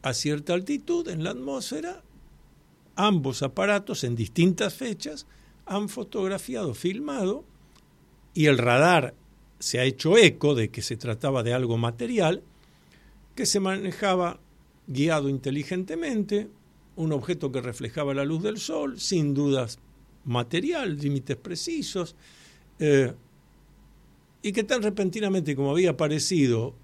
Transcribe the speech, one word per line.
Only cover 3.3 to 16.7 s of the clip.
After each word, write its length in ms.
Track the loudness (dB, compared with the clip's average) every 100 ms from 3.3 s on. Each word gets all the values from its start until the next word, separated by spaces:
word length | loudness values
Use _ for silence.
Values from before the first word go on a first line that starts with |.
| -2
aparatos 600 | -4 0 2 2 0 -4
en 120 | -2 -2
distintas 580 | -2 4 4 4 -2
fechas 540 | -4 -8 -6 -8 -12 -16 -20 -20 -20 -6
han 240 | -4 -4
fotografiado, 840 | -6 -8 -4 -2 -4 -6 -4 -4
filmado, 720 | -2 -4 -4 -6 -2 -2 -2 -8 _ _ -20 _ _ _ _ -10
y 120 | 2 4
el 120 | 6
radar 560 | 4 6 6 6 2 -8 _ -20 -20 _
se 200 | -4 0
ha 40 |
hecho 340 | 0 0 4 8
eco 380 | 8 6 2 2
de 140 | 0
que 120 | -4
se 160 | -8 -6
trataba 460 | -6 -4 -2 0
de 100 | 0
algo 240 | 0 0 0
material, 680 | 0 -2 -2 2 2 0 -6 _ _ _ _ -20 -20 -20 -18 -4
que 100 | 0
se 140 | 0
manejaba 800 | 0 -2 -4 -4 0 2 0 -4 -20 _ _ _ -8
guiado 420 | -2 2 2 0
inteligentemente, 1200 | -2 -2 -4 -4 -6 -4 -6 -2 -2 0 -2 -4 -16 _